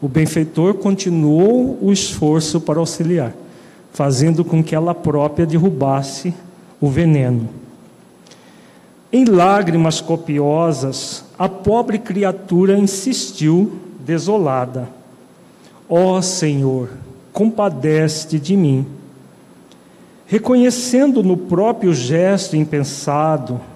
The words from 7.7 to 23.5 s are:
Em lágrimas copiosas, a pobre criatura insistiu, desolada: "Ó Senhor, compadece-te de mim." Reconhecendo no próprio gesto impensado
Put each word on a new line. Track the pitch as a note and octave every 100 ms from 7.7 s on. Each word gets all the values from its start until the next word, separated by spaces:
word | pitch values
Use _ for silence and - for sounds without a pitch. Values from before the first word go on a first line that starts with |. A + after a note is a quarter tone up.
| - - - - _ - - - - - - - - _
Em | A#3+
lágrimas | B3+ F#3+ F3+ G3+ F#3 E3 D#3+ D#3
copiosas, | - E3 D#3+ D3 C#3+ D3+ E3 C#3+ C3+ B2+ - - - -
a | F#3+
pobre | F#3+ F#3+ A3 A#3+ G#3+
criatura | - F#3+ G3 F#3 - F3 F#3+ G3
insistiu, | G3+ - - C4 - - D#3 E3 G#3 - - -
desolada: | C3 E3 D3+ G#3+ D3+ C3 B2 B2+ B2 - - - - - - - - - -
"Ó | E3+ F#3 F#3
Senhor, | F3+ - D#3 C#3+ C3+ C3 A#2+ - - - -
compadece-te | - G#3+ A3 G3+ D3 D3 D#3 D#3 D#3 - D#3+
de | C#3+ G3
mim." | D#3+ C3+ C3+ - - - - - - - - - - - - - -
Reconhecendo | G#3+ A3 B3+ B3 A#3+ - B3 C#4+ B3
no | F#3+ F3+
próprio | F#3 F3 G#3+ A#3 F#3+
gesto | D3+ B2 D#3+ F#3 G3 F#3+ D#3
impensado | D3+ D3+ C#3 - - C#3+ D#3 D#3 A#2+